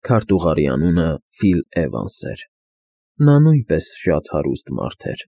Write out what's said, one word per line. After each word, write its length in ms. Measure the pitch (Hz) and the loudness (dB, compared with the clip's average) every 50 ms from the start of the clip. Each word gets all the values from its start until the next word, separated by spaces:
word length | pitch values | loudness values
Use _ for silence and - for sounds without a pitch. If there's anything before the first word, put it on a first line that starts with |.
| - | -2
Քարտուղարի 600 | - 120 110 - - 98 90 82 82 78 80 73 | 0 0 0 2 0 -2 0 2 0 0 0 0
անունը 400 | 69 64 69 80 87 85 87 80 80 76 - _ _ | 0 0 0 0 0 0 0 0 -2 -4 -6 _ _
Ֆիլ 300 | - - - 98 90 85 - _ - | -8 -2 0 0 0 0 -2 _ -4
Էվանս 420 | 87 82 65 - 57 50 - - - - | -4 -4 -4 -4 -8 -8 -8 -12 -12 -12
էր։ 180 | - - - - _ _ _ _ _ _ _ _ _ _ _ _ _ _ - | -12 -12 -14 -18 _ _ _ _ _ _ _ _ _ _ _ _ _ _ 2
Նա 180 | 147 147 143 143 | 4 4 6 6
նույնպես 500 | 151 160 156 143 113 - 82 80 - - - | 6 4 4 2 2 0 -2 -2 -2 -8 -18
շատ 360 | - - 90 80 76 - - | -4 -2 0 0 0 -2 -4
հարուստ 420 | - 78 71 69 62 - - - | -6 -4 -4 -4 -6 -6 -8 -10
մարդ 340 | 65 - - - - _ - | -8 -8 -8 -8 -10 _ -12
էր 180 | - - - - _ | -12 -12 -12 -14 _